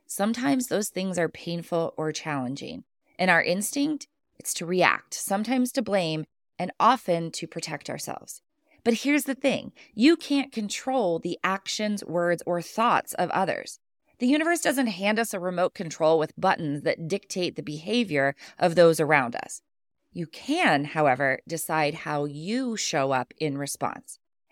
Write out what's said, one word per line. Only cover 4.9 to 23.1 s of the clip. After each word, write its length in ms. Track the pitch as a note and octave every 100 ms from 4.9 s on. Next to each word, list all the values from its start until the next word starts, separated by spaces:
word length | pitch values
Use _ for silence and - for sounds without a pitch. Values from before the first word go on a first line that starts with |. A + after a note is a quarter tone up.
| - - -
sometimes 560 | - G3+ G#3+ B3+ B3
to 100 | C4+
blame, 420 | G#3 G3 E3 D#3 D#3 _ _ -
and 120 | F3+ -
often 520 | A3 B3 - E3+ E3
to 160 | - D#3+
protect 420 | E3 E3 D3 -
ourselves. 540 | D3 - - - - _ _ _ _
But 100 | A#3
here's 300 | A3+ C#4 D4
the 100 | -
thing, 380 | C4 C4+ G3+ - - - G#3
you 200 | C#4 E4
can't 360 | - C#4+ C4+
control 640 | A3+ G3+ - C4 C4 F#3 E3
the 220 | F3 F3+
actions, 640 | F3+ F#3+ - - G#3 G#3 -
words, 380 | E3+ F3 E3+ -
or 160 | F3
thoughts 540 | - - A#3 D#3 - -
of 160 | F3
others. 480 | F3+ F#3 - - - _ _ _ -
The 80 | B3
universe 340 | D4+ D#4+ E4+
doesn't 240 | - C4+ A#3+
hand 320 | F3+ G3+ A3
us 160 | A#3
a 60 | F#3+
remote 340 | F3+ F3 F3+
control 460 | - E3 - D#3+ D#3+
with 200 | D#3 -
buttons 440 | F#3+ - D#3 C#3+
that 240 | D3+ - D#3+
dictate 480 | F#3+ - F#3+ E3+ -
the 80 |
behavior 720 | D3+ D3+ F3+ A#3+ G3+ C#3+ C#3 - - -
of 160 | F3 E3
those 240 | E3+ D#3+
around 360 | D3 D3 A#2+ -
us. 280 | - - _ _ _ _ _
You 140 | F3 E3
can, 580 | - - E4 C#4+ D3 D3
however, 540 | D#3+ D3 B2+ C#3 C3 -
decide 480 | D#3+ - D#3 D3 D#3
how 300 | D#3 D3 D3
you 520 | C#3+ F3 B3 B3+ G#3+
show 360 | - D#3 C3+